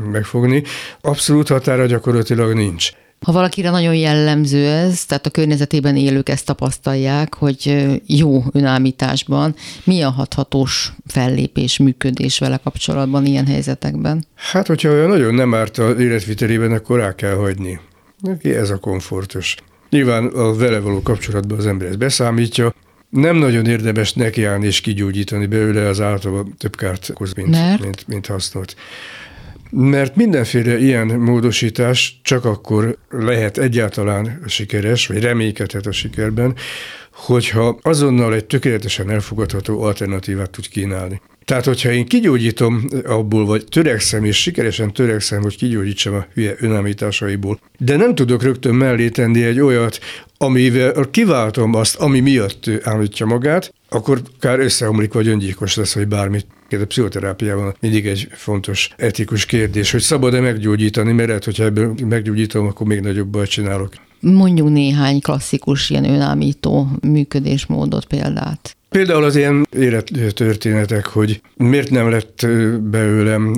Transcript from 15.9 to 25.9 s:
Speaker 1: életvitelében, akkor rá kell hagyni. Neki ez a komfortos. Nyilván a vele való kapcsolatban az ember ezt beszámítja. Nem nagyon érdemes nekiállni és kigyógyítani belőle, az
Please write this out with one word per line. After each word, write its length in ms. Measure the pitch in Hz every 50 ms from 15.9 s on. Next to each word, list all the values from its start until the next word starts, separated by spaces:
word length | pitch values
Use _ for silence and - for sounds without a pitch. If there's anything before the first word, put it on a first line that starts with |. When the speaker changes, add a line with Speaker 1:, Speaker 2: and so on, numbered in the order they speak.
| 123 113
Speaker 1:
életvitelében, 720 | 123 120 117 110 92 104 107 101 123 107 113 113 113 113
akkor 260 | 113 107 107 - 120 120
rá 160 | 107 98 92
kell 200 | - - 101 98
hagyni. 460 | 98 101 98 98 98 95 90 92 85 - _ _ _ _ _ _ _
Neki 340 | 190 190 190 156 - 143 127
ez 160 | 110 107 101
a 60 | 101
komfortos. 760 | 92 - 104 95 95 - - - 95 98 98 - 95 90 - - - - _ _ _ _ _
Nyilván 360 | - 147 135 123 117 113 120
a 280 | 123 - 127 113 113 110
vele 240 | 110 123 123 113 104
való 240 | 101 104 101 95
kapcsolatban 560 | - - 113 98 - - 104 101 98 104 107 107
az 80 | 104
ember 220 | 107 98 95 92 90
ezt 100 | 95 104
beszámítja. 760 | 120 139 131 - 127 117 117 117 120 113 - - 117 117 - - _ _ _ _ _ _
Nem 280 | - 135 143 165 170
nagyon 300 | 165 147 131 117 117 110
érdemes 460 | 117 120 110 110 110 107 113 107 -
nekiállni 540 | - - 120 113 107 120 107 101 101 101 101
és 140 | 104 92 -
kigyógyítani 680 | - 110 101 98 101 98 95 101 101 - 110 104 104
belőle, 420 | 98 107 110 110 107 104 107 104
az 120 | 101